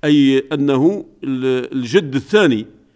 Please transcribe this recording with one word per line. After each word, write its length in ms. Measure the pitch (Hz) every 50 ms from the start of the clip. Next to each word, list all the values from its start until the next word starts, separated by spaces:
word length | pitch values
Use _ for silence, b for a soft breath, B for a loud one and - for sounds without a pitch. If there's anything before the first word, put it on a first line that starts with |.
| -
أي 400 | 147 147 147 139 135 135 135 131 - 156
أنه 520 | 143 143 143 139 131 143 170 202 202 - - _ _ -
ال-، 500 | 139 135 127 127 131 127 127 123 - -
الجد 380 | 135 123 113 123 190 175 139 131
الثاني 500 | 139 - - - 208 202 156 123 107 110 - - _ _ _ _